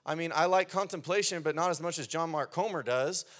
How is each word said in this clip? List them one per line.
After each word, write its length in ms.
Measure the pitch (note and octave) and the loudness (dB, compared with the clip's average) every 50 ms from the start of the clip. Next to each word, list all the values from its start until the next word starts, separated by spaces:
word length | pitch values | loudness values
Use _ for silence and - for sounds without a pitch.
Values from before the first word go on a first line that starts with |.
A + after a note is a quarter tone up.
| - | -6
I 100 | - D#3 | -6 -4
mean, 160 | E3 E3 E3 - | -2 -2 0 2
I 120 | D#3 E3 | 2 4
like 240 | F3+ F#3 F#3+ F#3 F3+ | 6 6 4 4 2
contemplation, 720 | - F#3+ G3+ - - E3 - F3 F#3 G#3 G3+ - F#3+ E3+ | 0 -2 -2 -2 -4 -6 -2 0 0 2 2 2 0 0
but 120 | D3+ D#3+ D3+ | -2 0 0
not 160 | D#3+ E3+ F3+ | 2 2 2
as 120 | E3+ D3+ | 0 0
much 180 | E3+ F3 D#3+ E3 | -2 -4 -4 -4
as 80 | - | -6
John 220 | - - E3 E3 E3 | -4 -2 -2 -2 -2
Mark 240 | D#3 D3+ C3 - - | -2 -2 -4 -2 -2
Comer 280 | F3 G3 A3+ F#3 D#3 | -2 -2 -2 -2 -2
does. 440 | A#2 A#2+ B2 B2+ C3+ D#3+ F#3 F3+ - - - | 0 0 2 2 2 0 -2 -4 -6 -8 -12